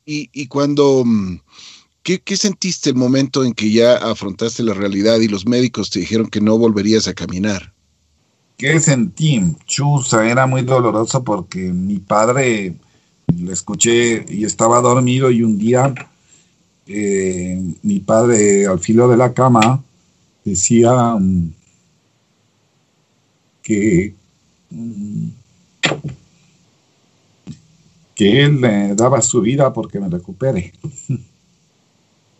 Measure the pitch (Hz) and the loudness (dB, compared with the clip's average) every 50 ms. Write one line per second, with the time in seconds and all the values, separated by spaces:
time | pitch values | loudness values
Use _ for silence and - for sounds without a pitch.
0 | - 151 151 151 - - - 139 143 131 - 139 143 147 143 143 143 139 135 131 | -12 -8 -8 -8 -8 -10 -12 -14 -12 -6 -4 -2 -2 0 2 2 4 4 4 4
1 | 120 120 113 104 95 92 87 - _ _ _ - - - - - _ _ _ _ | 2 2 0 0 0 -4 -8 -12 _ _ _ -20 -20 -20 -20 -20 _ _ _ _
2 | - 170 185 - - - 196 185 - 202 156 - - 185 170 - - 151 127 127 | -4 -4 -4 -4 -4 -6 -4 -2 -2 -4 -4 -4 -6 -6 -6 -4 -2 -2 0 0
3 | 127 123 135 135 135 131 - 139 131 120 - - 107 107 107 113 117 120 123 - | 0 2 2 0 0 -2 -2 -2 -2 -2 -2 -2 -2 0 2 4 6 6 4 4
4 | 95 113 107 - 104 101 92 - 117 113 113 - 120 110 98 95 101 101 98 98 | 2 -4 -6 -6 -8 -10 -6 -6 -6 -6 -4 -4 -4 -4 -2 -2 -4 -4 -2 0
5 | 101 110 113 113 113 107 101 98 95 117 120 123 127 117 - 110 95 - - 101 | 0 2 2 2 2 0 -2 -4 -2 -2 0 0 0 0 -2 -6 -8 -6 -4 -6
6 | 85 85 107 113 110 - - 104 104 110 110 113 117 117 104 101 98 107 110 110 | -4 -2 -2 -2 -2 -2 -2 0 2 2 2 4 4 2 2 2 0 2 2 2
7 | - 95 90 - 92 - 87 92 101 107 101 90 - - _ _ _ _ _ _ | 0 -2 -6 -8 -8 -8 -6 -4 -4 -4 -4 -6 -10 -16 _ _ _ _ _ _
8 | _ _ _ _ _ _ _ _ _ _ _ - 135 139 160 160 - 156 139 123 | _ _ _ _ _ _ _ _ _ _ _ -6 -2 0 0 2 2 2 2 2
9 | 110 90 - - 156 156 139 110 92 82 76 - - - - - 139 147 147 135 | 0 -4 -2 -2 0 0 2 2 0 0 -2 -4 -8 -8 -6 -2 0 0 0 0
10 | 120 - 117 110 107 113 120 131 131 131 131 131 120 123 131 123 120 110 101 107 | 0 0 0 2 2 2 2 2 2 0 0 -2 0 0 0 2 2 0 0 0
11 | 117 - - 131 123 113 104 95 87 - - 92 92 92 90 90 92 98 104 92 | -2 -2 -2 -4 -2 -2 -4 -6 -6 -10 -10 -8 -6 -4 -4 -4 -4 -4 -4 -6
12 | 98 - 107 104 110 120 123 139 - 101 110 104 98 92 82 - _ _ _ _ | -4 -2 0 0 2 2 0 0 0 0 -2 -2 -4 -8 -10 -12 _ _ _ _
13 | _ _ _ _ - - 85 87 87 92 92 - - - 101 82 - 117 117 120 | _ _ _ _ -4 -4 -4 -4 -4 -8 -8 -8 -8 -8 -4 0 2 2 4 4
14 | 120 117 113 104 - - - 104 107 101 - - 113 117 120 123 123 123 123 131 | 4 2 0 -2 -6 -8 -6 -4 -4 -4 -2 0 2 4 4 4 4 4 2 2
15 | 127 123 127 131 135 127 120 113 117 113 107 98 107 117 123 123 131 139 123 - | 2 2 2 2 2 2 2 2 2 2 0 0 0 2 2 2 2 0 -2 -6
16 | - _ _ _ _ _ _ _ _ _ _ _ _ _ _ _ _ - 101 104 | -14 _ _ _ _ _ _ _ _ _ _ _ _ _ _ _ _ -12 -8 -4
17 | 104 101 98 95 95 92 92 90 90 92 90 92 95 85 80 - - 107 98 95 | -2 -2 -2 0 -2 -2 -4 -4 -6 -6 -6 -6 -6 -8 -10 -6 -4 -2 -2 -2
18 | 92 - 110 113 120 120 117 107 104 101 98 101 101 98 92 87 - - 110 117 | 0 2 2 2 4 4 4 4 4 4 4 2 2 0 0 -2 0 2 4 4
19 | 123 123 120 117 127 123 123 - 127 127 120 110 110 113 131 143 - _ _ _ | 6 6 4 4 2 2 2 2 2 4 6 4 4 4 2 -2 -4 _ _ _
20 | _ _ _ _ _ _ _ _ - 107 95 - - - 117 113 117 117 127 127 | _ _ _ _ _ _ _ _ -8 -6 -4 -2 0 2 4 4 4 4 4 2
21 | 117 117 117 104 95 95 95 90 85 80 - _ _ _ _ _ _ _ _ _ | 2 0 0 0 0 0 0 0 -2 -4 -8 _ _ _ _ _ _ _ _ _
22 | _ _ _ _ _ _ _ _ _ _ _ _ _ _ _ _ _ _ _ _ | _ _ _ _ _ _ _ _ _ _ _ _ _ _ _ _ _ _ _ _
23 | _ _ _ _ _ _ _ _ _ _ _ _ - - 107 98 104 110 90 87 | _ _ _ _ _ _ _ _ _ _ _ _ -6 -4 -2 0 0 2 0 0
24 | - - - _ _ _ _ _ _ _ _ _ _ _ 82 78 - - - 101 | 0 -2 -10 _ _ _ _ _ _ _ _ _ _ _ -16 -14 -12 -12 -10 -12
25 | 104 104 104 110 110 110 - - _ _ _ _ _ _ _ - - 156 - - | -12 -10 -8 -8 -8 -10 -12 -16 _ _ _ _ _ _ _ -8 -6 -6 -6 -6
26 | - - - - _ _ _ _ _ _ _ _ _ _ _ _ _ _ _ _ | -10 -14 -16 -16 _ _ _ _ _ _ _ _ _ _ _ _ _ _ _ _
27 | _ _ _ _ _ _ _ _ _ - - - _ _ _ _ _ _ _ _ | _ _ _ _ _ _ _ _ _ -20 -20 -20 _ _ _ _ _ _ _ _
28 | _ _ - - 104 101 117 139 143 147 147 127 123 117 101 101 101 98 101 104 | _ _ -4 0 2 4 4 4 4 4 2 2 2 2 2 0 0 -2 0 0
29 | 117 131 135 117 - - - 120 95 117 135 143 135 - - 113 104 - - 101 | 2 2 2 2 0 0 0 0 0 0 2 2 0 0 0 -4 -10 -8 -8 -8
30 | 98 90 85 87 - - 90 - 131 135 117 90 90 - _ - - 151 - - | -6 -6 -6 -8 -8 -12 -10 -4 -4 -2 -2 -4 -6 -8 _ -16 -16 -14 -14 -14
31 | - - 127 - - _ _ _ _ _ _ _ _ _ _ _ _ _ _ _ | -8 -8 -8 -8 -8 _ _ _ _ _ _ _ _ _ _ _ _ _ _ _
32 | _ _ _ _ _ _ _ | _ _ _ _ _ _ _